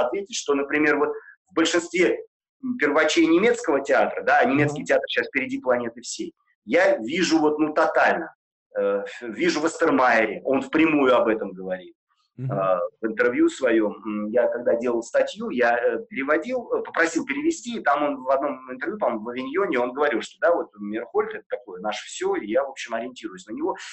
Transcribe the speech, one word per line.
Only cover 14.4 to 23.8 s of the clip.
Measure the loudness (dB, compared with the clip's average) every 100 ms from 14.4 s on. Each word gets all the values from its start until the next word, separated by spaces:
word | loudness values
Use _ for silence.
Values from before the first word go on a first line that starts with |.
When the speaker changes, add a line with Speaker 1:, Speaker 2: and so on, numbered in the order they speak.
| 2
Speaker 1:
когда | 0 0 0
делал | 0 -2
статью, | 0 0 0 -2 -6
я, | 0 2 2
э, | 0 -2 -4
переводил, | -6 -2 -2 -2 -6 -4
э, | -4
попросил | -4 -2 0 0 -4
перевести, | -2 -2 -4 -6 -4
и |
там | 0 0
он | 0 -2
в | -2
одном | 0 0 -6 -10
интервью, | -10 -8 -4
по-моему, | -2 -2 -6
в |
"Авиньоне", | -8 -6 -4 -2 0
он | -2
говорил, | 0 0 0
что, | -6 -2
да, | 0 0
вот | -2 -10
Мирхольд — | -8 -8 -4 -2 -2 -6
это | -10
такое | -10 -10 -8
наше | -6 -6 -10
всё, | -6 -4 -4
и | 0
я, | 0
в | -2
общем, | -6 -8 -6
ориентируюсь | -8 -10 -12 -14 -12
на |
него. | -4 -4 -4